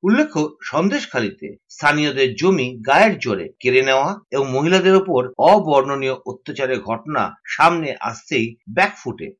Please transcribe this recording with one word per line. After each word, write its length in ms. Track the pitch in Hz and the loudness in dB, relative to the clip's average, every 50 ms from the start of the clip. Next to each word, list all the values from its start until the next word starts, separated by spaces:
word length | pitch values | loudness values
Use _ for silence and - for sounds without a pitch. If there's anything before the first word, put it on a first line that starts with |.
| - | 2
উল্লেখ্য, 460 | 185 214 269 302 302 - 156 151 151 - _ | 2 2 2 2 0 -2 -4 -4 -4 -6 _
সন্দেশখালীতে 840 | - - - 147 170 202 262 294 226 - - 127 113 98 - _ - - 101 - _ _ | -16 -6 -4 0 0 0 -2 -4 -8 -6 -6 -4 -4 -4 -8 _ -16 -16 -16 -16 _ _
স্থানীয়দের 680 | - - - 147 151 151 151 147 135 135 135 131 117 | -18 -2 0 0 0 2 0 -2 0 0 0 0 0
জমি 320 | 104 143 185 190 170 127 123 127 117 110 131 | 0 0 2 2 2 0 -4 -6 -8 -2 0
গায়ের 260 | 139 165 202 226 185 - | 4 4 4 4 2 -2
জোরে 260 | - 123 104 95 85 85 - _ | -2 -4 -4 -4 -4 -10 -14 _
কেড়ে 220 | - 123 127 131 | -2 2 2 4
নেওয়া 380 | 131 135 135 135 139 160 202 214 _ _ | 4 4 2 2 2 0 -4 -8 _ _
এবং 140 | - 135 139 135 | -4 -4 -2 0
মহিলাদের 440 | 127 135 143 170 185 190 180 185 190 | -2 0 0 2 2 4 4 6 4
ওপর 260 | 190 190 190 170 127 127 123 - - | 4 4 2 0 -2 -2 -2 -2 2
অবর্ণনীয় 800 | 123 160 196 214 190 156 147 139 131 139 139 139 135 131 131 131 _ | 4 6 6 6 4 2 2 2 2 2 -2 -4 -2 -4 -4 -4 _
অত্যাচারের 540 | 127 127 - _ - 147 135 139 127 131 127 | -14 -14 -14 _ -14 -8 -6 -4 -4 -4 -4
ঘটনা 540 | - 98 113 113 - 151 151 127 104 - - _ _ | -4 -6 -6 -6 -6 -6 -4 -2 -2 -4 -6 _ _
সামনে 500 | - - - 147 165 175 170 160 143 127 - | -12 -2 2 2 4 4 2 -4 -6 -6 -6
আসতেই 480 | - 110 113 - - - 165 123 113 117 117 _ _ - | -8 -8 -8 -10 -12 -4 -2 -2 -2 -4 -6 _ _ -6
ব্যাকফুটে 580 | 113 147 190 208 208 - - 131 113 - - 101 - _ | 0 0 0 0 0 -8 -10 -10 -10 -10 -12 -16 -16 _